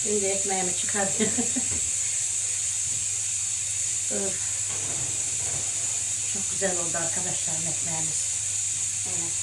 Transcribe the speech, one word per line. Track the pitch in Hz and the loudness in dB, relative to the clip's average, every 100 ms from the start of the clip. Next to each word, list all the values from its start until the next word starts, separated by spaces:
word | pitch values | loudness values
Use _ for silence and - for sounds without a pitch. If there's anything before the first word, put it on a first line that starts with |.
Şimdi | 415 415 392 | 2 2 2
ekmeğimi | 196 392 269 180 180 | 2 2 2 2 0
çıkartıyorum. | - 208 196 - 214 - | 0 2 2 2 2 2
<laughs> | 226 254 - - - - - - - - - - - - - - - - - - - - - - - - - | 2 2 0 0 0 0 0 0 0 0 0 0 0 0 0 0 0 0 0 0 0 0 -2 0 0 0 0
Öf. | 208 190 180 - - - - - - - - - - - - - - - - - - - | 0 0 -2 -2 0 0 -2 0 0 0 0 0 0 0 0 0 0 0 0 0 0 0
Çok | - - | 0 0
güzel | - 190 | 0 0
oldu | 175 175 170 | 0 0 0
arkadaşlar | 165 170 180 - - | 0 0 0 0 0
ekmeğimiz. | - 165 147 170 160 151 - - - - - - - - - - | 0 0 -2 -2 0 0 0 0 0 0 0 0 0 0 -2 -2
Evet. | - - - | -2 0 -2